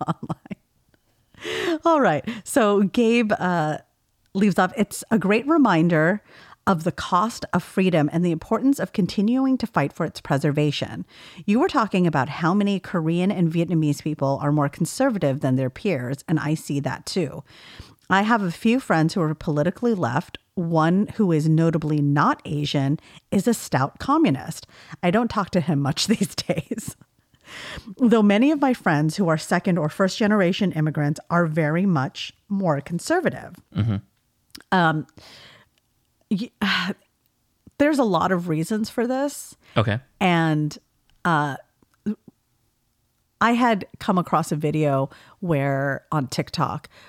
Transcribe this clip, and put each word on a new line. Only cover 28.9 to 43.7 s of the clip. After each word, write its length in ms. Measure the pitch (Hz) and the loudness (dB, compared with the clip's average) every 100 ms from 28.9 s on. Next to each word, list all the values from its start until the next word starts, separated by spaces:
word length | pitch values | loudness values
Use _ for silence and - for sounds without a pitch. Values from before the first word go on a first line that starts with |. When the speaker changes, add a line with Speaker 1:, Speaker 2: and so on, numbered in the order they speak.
| 147 156 151 | 2 2 0
Speaker 1:
who 100 | 175 | 0
are 80 | 156 | 0
second 420 | - 175 196 175 | 0 0 2 0
or 100 | 151 | 0
first 280 | - 190 - | 0 -2 2
generation 540 | 208 214 170 - 190 | 2 4 2 2 0
immigrants 460 | 156 151 147 147 147 - | 0 0 0 -2 -2 -2
are 180 | 170 170 | 0 0
very 400 | 156 151 160 202 | 0 0 0 2
much 460 | 156 143 - - - - | 0 -2 -6 -14 -16 -8
more 320 | 196 185 143 | -2 0 -2
conservative." 760 | - 170 - 349 285 123 - 180 _ - | -4 -6 -2 0 0 -4 -10 -20 _ -2
Speaker 2:
Mm-hmm. 200 | 113 101 - _ _ _ _ - _ | 0 -2 -6 _ _ _ _ -20 _
Speaker 1:
Um, 360 | 185 170 156 - - - - - - _ _ _ _ _ _ _ | 2 2 0 -6 -14 -20 -20 -20 -20 _ _ _ _ _ _ _
y-, 200 | 190 233 _ | -6 -6 _
<sighs> 320 | 196 180 180 - _ _ _ _ _ _ - - | -2 -2 -4 -8 _ _ _ _ _ _ -12 0
there's 200 | 285 285 | 2 4
a 60 | |
lot 280 | 226 165 175 | 2 2 0
of 160 | 185 175 | 0 -2
reasons 400 | 156 170 220 220 | -4 -2 -4 -4
for 180 | - 233 | -4 -2
this. 480 | 262 285 - - - _ - | -2 -4 -6 -16 -20 _ -2
Speaker 2:
Okay. 240 | 110 110 - - | -2 -4 -8 -4
Speaker 1:
And, 560 | 190 170 165 151 151 - - _ _ _ 175 | 0 2 2 0 -2 -6 -18 _ _ _ -2
uh, 300 | 156 147 135 - _ _ _ - 214 - _ _ _ _ _ _ _ _ _ _ _ | 0 -2 -6 -14 _ _ _ -8 -8 -14 _ _ _ _ _ _ _ _ _ _ _
I 120 | 226 | 0
had 320 | 240 240 | 2 2